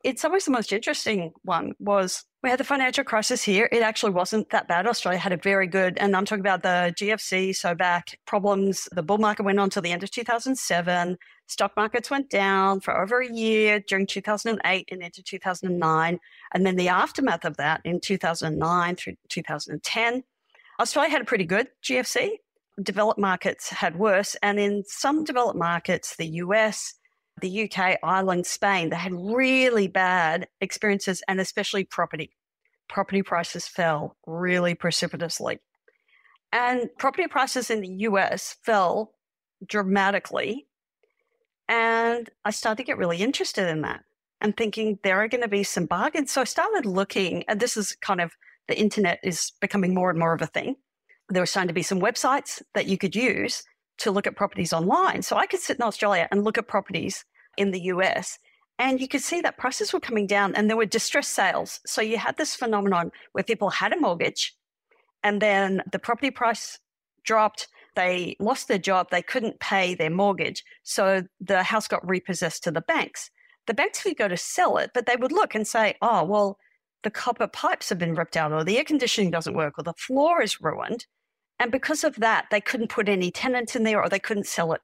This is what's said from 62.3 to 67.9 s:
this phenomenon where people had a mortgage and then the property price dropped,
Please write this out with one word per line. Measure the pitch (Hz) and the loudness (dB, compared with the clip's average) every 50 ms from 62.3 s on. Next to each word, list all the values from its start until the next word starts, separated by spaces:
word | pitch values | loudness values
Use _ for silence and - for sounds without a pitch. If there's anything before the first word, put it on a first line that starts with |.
| 262 - | -2 -2
this | 311 294 - | -4 -4 -4
phenomenon | - 269 233 214 202 196 202 190 175 170 175 - - - - - | -4 -2 -2 0 2 2 2 2 2 0 -2 -6 -12 -18 -8 -6
where | 202 185 | -4 -2
people | - 226 - 208 185 | -2 -2 0 0 0
had | - - 190 214 370 | 0 0 0 0 0
a | 359 | 2
mortgage | 294 208 175 170 - - - - - - - _ _ _ _ _ _ _ _ _ _ _ _ _ - | 0 0 0 0 -2 -2 -2 -2 -6 -6 -8 _ _ _ _ _ _ _ _ _ _ _ _ _ 0
and | 208 208 202 208 | 0 2 2 4
then | 214 196 196 196 190 190 190 - - - | 4 4 4 2 2 0 -2 -2 -4 -6
the | 190 | -6
property | - - 233 226 - 269 | -2 -2 -2 0 0 -2
price | 254 - 240 226 233 - - - - - _ _ _ _ _ _ _ _ _ | -2 0 0 0 0 0 -4 -12 -14 -16 _ _ _ _ _ _ _ _ _
dropped, | - 220 220 214 208 - - - - _ - - _ | 0 2 4 4 2 0 -4 -10 -14 _ -20 -20 _